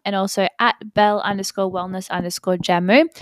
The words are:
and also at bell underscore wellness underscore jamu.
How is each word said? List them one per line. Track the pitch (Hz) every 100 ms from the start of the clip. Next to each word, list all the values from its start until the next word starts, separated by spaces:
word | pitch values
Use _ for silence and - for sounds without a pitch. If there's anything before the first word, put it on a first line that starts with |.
and | -
also | 196 196 - 190 -
at | 233 - 214
bell | - 208 208
underscore | 196 202 190 - 190
wellness | 180 180 190 190
underscore | 180 175 - - 180
jamu. | 170 175 180 247 330 -